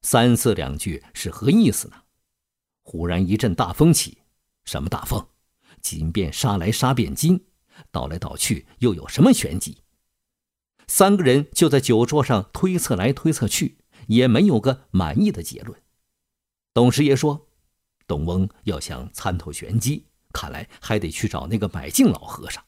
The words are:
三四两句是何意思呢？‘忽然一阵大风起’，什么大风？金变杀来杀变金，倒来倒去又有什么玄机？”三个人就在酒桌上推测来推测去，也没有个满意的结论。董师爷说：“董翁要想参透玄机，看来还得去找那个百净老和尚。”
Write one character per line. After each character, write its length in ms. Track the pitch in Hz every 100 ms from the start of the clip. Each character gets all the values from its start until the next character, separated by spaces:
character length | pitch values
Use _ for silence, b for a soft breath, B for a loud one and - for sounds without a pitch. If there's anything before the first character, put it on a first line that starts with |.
三 320 | - 123 120
四 200 | 117 123
两 240 | 90 69 73
句 240 | - 78 b
是 180 | - 90
何 200 | - 110
意 200 | 202 190
思 180 | - -
呢 80 | - _ _ _ _ _ _ _ _
？‘忽 220 | _ 82 85
然 200 | 87 92
一 100 | 101
阵 180 | 110
大 160 | 85 87
风 200 | - 160
起’， 260 | 165 - - _ _ _ _
什 180 | - -
么 60 | 69
大 160 | -
风？ 220 | - 101 - _ _ _ b b
金 280 | - 78 80
变 220 | 92 85
杀 240 | - 127 101
来 160 | 82
杀 220 | - 127
变 200 | 127 110
金， 300 | - 156 180 _ _ b b b
倒 160 | - 69
来 120 | 85
倒 160 | -
去 320 | - - 98 b b
又 160 | 123
有 120 | 87 -
什 140 | -
么 100 | 202
玄 260 | - 73 85
机？” 240 | - - _ _ _ _ _ _ _ _ _ _ b
三 280 | - 190 202
个 60 |
人 240 | 147 131 147
就 160 | - 160
在 100 | 139
酒 260 | 131 110
桌 200 | 123 151
上 260 | 131 113 110
推 240 | - 185 180
测 180 | - 123
来 160 | 107
推 200 | 143 160
测 140 | 151 -
去， 320 | - 98 _ _ b b
也 180 | 110 127
没 180 | 113 202
有 120 | 123
个 280 | 135 127 _
满 320 | 95 82 110
意 80 | 208
的 100 | 151
结 180 | 80 -
论。 180 | - - _ _ _ _ _ _ _ _ _
董 160 | - 123
师 140 | 127
爷 100 | 147
说 320 | 135 151 147 _ _ _ _ _ _ _
：“董 160 | 76
翁 240 | 80 90 95 _
要 160 | - 80
想 280 | - 62 65
参 260 | - 98 90
透 140 | 78
玄 260 | 76 - 110
机， 280 | 123 151 _ _ _
看 180 | - -
来 180 | 120 113 b
还 180 | - 110
得 120 | 82
去 180 | - 110
找 180 | - 65
那 120 | 107
个 100 | 98
百 200 | 82 69
净 200 | - 247
老 80 | 98
和 300 | - - -
尚。” 140 | -